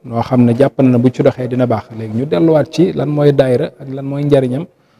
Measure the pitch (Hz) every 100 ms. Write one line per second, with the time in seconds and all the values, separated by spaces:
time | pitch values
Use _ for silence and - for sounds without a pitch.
0 | 127 117 - 127 120 117 135 - 135 123
1 | 127 - 139 - 123 123 123 107 - 110
2 | 110 110 147 175 165 156 127 - 185 143
3 | 139 147 147 139 131 123 165 - 135 135
4 | 139 139 147 139 127 156 180 _ _ _